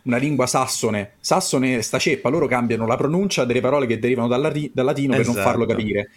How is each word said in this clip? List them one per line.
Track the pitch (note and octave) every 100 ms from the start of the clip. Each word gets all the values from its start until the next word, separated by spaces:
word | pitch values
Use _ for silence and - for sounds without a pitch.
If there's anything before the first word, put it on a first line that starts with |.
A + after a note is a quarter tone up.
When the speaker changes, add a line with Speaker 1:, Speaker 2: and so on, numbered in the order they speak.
Speaker 1:
una | B2+ A#2+
lingua | D3 C#3 B2
sassone." | C#3 B2+ - A2+ G#2+ G2+ _
Sassone | - E3+ - C#3 C3 B2
sta | G#2+ B2+
ceppa, | E3+ - -
loro | E3 C3+
cambiano | B2 A#2+ A2+ A2+
la | B2+
pronuncia | D3 F3 G3 -
delle | A#2+ A#2+
parole | B2 C#3+ B2
che | A2
derivano | A#2+ B2 A#2
dal | B2
lati-, | D#3 D3 C#3+
dal | C3
latino | C3 C#3 C#3
per | C3 A#2
non | G#2
farlo | G2 A#2 A2+
Speaker 2:
Esatto. |
Speaker 1:
capire. | A2+ G#2+ G2+ G2+